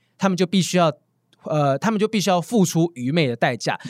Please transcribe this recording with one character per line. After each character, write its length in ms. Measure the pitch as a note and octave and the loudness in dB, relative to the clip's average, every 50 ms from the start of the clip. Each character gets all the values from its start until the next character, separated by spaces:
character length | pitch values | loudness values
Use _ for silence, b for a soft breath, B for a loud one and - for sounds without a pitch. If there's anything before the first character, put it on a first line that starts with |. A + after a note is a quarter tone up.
| _ _ _ - | _ _ _ -2
他 120 | - G3 | -2 0
们 80 | F#3 E3+ | 0 0
就 80 | F#3 | 0
必 160 | F3 - F#3+ | 0 2 0
须 160 | D#3 - - F3+ | 0 2 2 2
要， 160 | E3+ D#3 - - _ _ _ _ _ _ _ _ - | 2 2 0 -4 _ _ _ _ _ _ _ _ -8
呃， 340 | G#3 D#3+ D3+ D3 C#3 C3+ C#3 | -4 -2 0 0 0 0 0
他 140 | - A3 | 0 0
们 80 | A3 G3 | 0 0
就 80 | G#3+ G#3+ | 0 0
必 140 | A3 G#3 | 0 0
须 80 | E3 G3 | 0 0
要 100 | F3+ F3 | 0 0
付 240 | D#3+ - B3 A3 F3+ | 0 0 0 2 2
出 260 | - - E3 E3 E3+ - | 2 2 0 0 -2 -2
愚 160 | B2 B2 B2+ | -4 -4 -2
昧 160 | D3+ F3 D3+ B2+ | 0 0 0 0
的 80 | A#2 | 0
代 220 | - F3 D3 B2 G#2 | 0 -2 -2 -2 -2
价。 200 | - D3+ G#2 - B C3+ | -4 -6 -6 -6 B -14